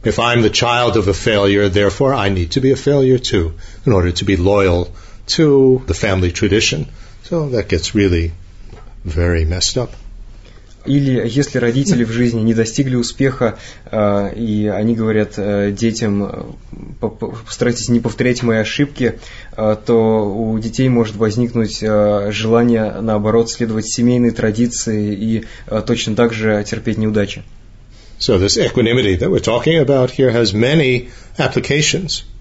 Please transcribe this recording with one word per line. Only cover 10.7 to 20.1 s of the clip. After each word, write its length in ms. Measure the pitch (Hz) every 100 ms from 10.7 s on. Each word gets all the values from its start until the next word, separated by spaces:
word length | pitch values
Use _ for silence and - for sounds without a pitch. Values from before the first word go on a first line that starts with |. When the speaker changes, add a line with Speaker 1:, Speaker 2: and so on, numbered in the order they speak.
| - -
Speaker 2:
Или 400 | 143 139 127 113
если 300 | 117 139 131
родители 440 | 117 123 143 139
в 80 | 113
жизни 300 | 117 123 117
не 120 | 110
достигли 420 | 113 110 - 135 127
успеха, 600 | 117 - 139 127 120 107 - - -
а, 420 | 110 104 101 101
и 380 | - 113 104 104
они 280 | 95 110 113
говорят, 400 | 110 107 104 -
э, 340 | 101 101 101
детям, 520 | 101 113 107 113 101 101
э, 180 | - - - - - - -
по-, 100 | 113
по-, 180 | - 110
«Постарайтесь 580 | - - - 120 117 -
не 140 | 120
повторять 420 | 117 - 127 123
мои 140 | 120 113
ошибки», 560 | 107 - 143 - 123 - - - - -
а, 220 | 110 107
то 480 | - 117 110